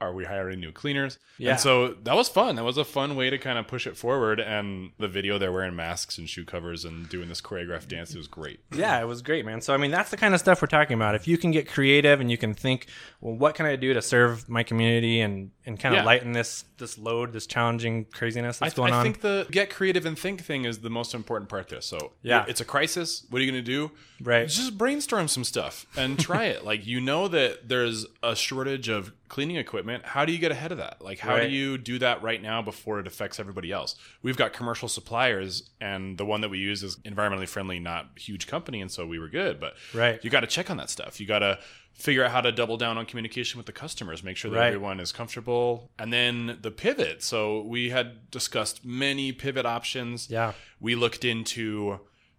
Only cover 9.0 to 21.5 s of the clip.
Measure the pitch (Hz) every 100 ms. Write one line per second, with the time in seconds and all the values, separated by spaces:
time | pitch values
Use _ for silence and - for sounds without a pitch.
9 | 117 120 120 156 110 110 - 139 143 165
10 | 208 208 214 185 - 180 147 156 151 117
11 | 110 107 - 165 170 156 139 - 135 143
12 | 147 143 123 117 110 107 131 127 - -
13 | - - 113 113 147 151 156 135 131 123
14 | - 123 120 113 117 117 117 113 113 117
15 | 117 117 107 98 95 - - 104 135 123
16 | 113 123 120 120 113 - - - 120 -
17 | 110 117 120 113 - - 117 117 117 113
18 | 110 - 117 117 120 117 160 147 120 -
19 | 214 208 214 196 180 180 196 - 190 180
20 | 165 156 185 196 165 143 120 110 113 117
21 | 117 120 104 113 98